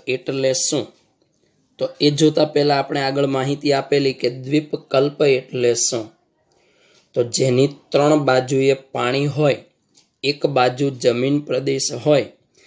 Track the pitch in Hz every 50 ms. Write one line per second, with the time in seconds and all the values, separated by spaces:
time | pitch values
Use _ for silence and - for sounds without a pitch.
0 | - - 127 127 - - 135 135 135 131 131 - - - 156 139 107 - - _
1 | _ _ _ _ _ _ _ _ _ _ _ _ _ _ _ - 131 131 - -
2 | 147 147 147 139 156 156 156 165 156 156 - 147 143 147 143 139 135 - 156 143
3 | 135 135 139 139 143 135 135 131 131 139 143 139 - 147 139 135 135 - 143 139
4 | 139 139 127 - - 123 127 131 127 131 147 151 151 - - 143 - - - 135
5 | 139 147 147 - 143 143 135 127 131 - - 127 123 120 117 113 - - 131 117
6 | 107 107 - _ _ _ _ _ _ _ _ _ _ _ _ _ _ _ _ _
7 | _ _ - 131 120 117 113 - 135 131 123 127 139 143 143 - _ - - 143
8 | 143 147 156 151 143 131 127 127 127 127 147 135 135 135 135 - - _ - 123
9 | 120 127 139 139 143 147 139 143 151 143 117 - - _ _ _ _ _ _ _
10 | _ _ _ _ - 135 147 - - 147 139 131 123 127 127 127 147 139 131 120
11 | - 127 117 123 127 139 143 147 147 - 127 131 139 135 139 135 - - 143 123
12 | - 151 151 135 - - - _ _ _ _ _ _